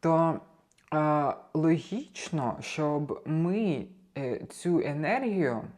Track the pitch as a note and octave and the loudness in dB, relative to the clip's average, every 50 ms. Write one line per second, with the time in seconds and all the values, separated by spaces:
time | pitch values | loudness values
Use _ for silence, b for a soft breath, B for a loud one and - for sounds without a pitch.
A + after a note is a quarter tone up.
0 | - - A3 - A3 - G#3 - - - - _ _ _ _ _ _ _ - D#3 | 2 4 4 4 4 4 2 -2 -6 -14 -20 _ _ _ _ _ _ _ 0 0
1 | D3+ D3+ D3+ D3+ D3 C3+ - - - - _ D#3 D#3 D#3+ D#3+ D#3+ C3 - - A3+ | 2 4 2 2 2 0 -2 -4 -10 -6 _ 0 4 4 4 2 0 -4 -6 -8
2 | D4 - - - - - - D#3 C3+ A#2+ A2 - B2 - - - D#3 D3+ D3 D3 | -8 -8 -12 -12 -10 -4 -4 -2 -2 -2 -4 -4 -8 -10 -4 -2 0 0 0 0
3 | D3 C#3+ - - - - D#3 D#3+ E3 F3 F#3 G#3+ A3+ G3+ D#3 B2+ - - - - | -2 -4 -6 -8 -4 -2 0 0 2 2 2 0 0 0 0 -2 -4 -8 -12 -20
4 | _ _ _ C#3+ C#3 B2+ A#2+ - - - - - - F3 F3 E3 - B2+ D3 D3 | _ _ _ -6 -4 -4 -4 -4 -6 -10 -14 -6 -2 2 2 2 2 2 -2 -2
5 | D#3 D3+ G#3 B3+ C4+ A#3+ G#3 F#3+ E3 C3 A#2+ A2 A2+ - - | 0 0 0 0 0 0 0 2 2 2 0 -2 -6 -10 -14